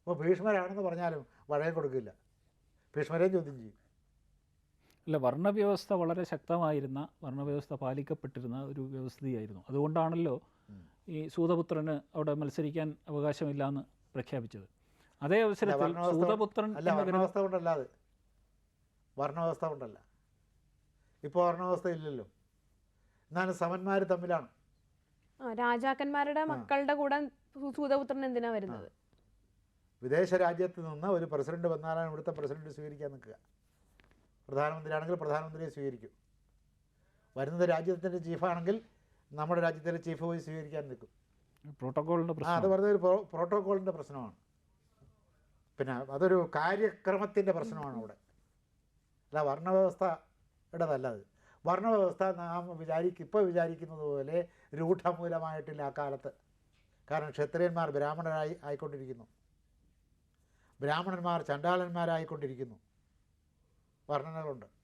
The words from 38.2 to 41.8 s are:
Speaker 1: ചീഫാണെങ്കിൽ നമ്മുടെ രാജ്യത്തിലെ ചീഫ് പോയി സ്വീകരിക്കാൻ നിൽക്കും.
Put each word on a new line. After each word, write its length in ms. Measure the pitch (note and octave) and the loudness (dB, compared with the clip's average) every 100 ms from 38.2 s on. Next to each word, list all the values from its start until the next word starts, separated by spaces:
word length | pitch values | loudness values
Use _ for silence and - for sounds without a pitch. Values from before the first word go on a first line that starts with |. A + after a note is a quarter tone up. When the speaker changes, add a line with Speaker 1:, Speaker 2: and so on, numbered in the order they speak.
| E3+ | -4
Speaker 1:
ചീഫാണെങ്കിൽ 500 | E3+ F3+ E3+ E3+ A3 - _ _ _ _ D3 | -2 0 0 0 0 -2 _ _ _ _ -6
നമ്മുടെ 220 | D3+ E3+ E3+ | 0 4 2
രാജ്യത്തിലെ 340 | D#3+ D#3+ E3+ D#3+ | 0 -4 -4 -4
ചീഫ് 160 | D#3+ E3 | -4 -2
പോയി 140 | E3+ D#3+ | -4 -6
സ്വീകരിക്കാൻ 380 | D#3+ D3+ D3+ C#3+ | -10 -8 -8 -8
നിൽക്കും. 200 | B2+ - _ _ _ _ _ D3 C#3+ | -12 -16 _ _ _ _ _ -20 -8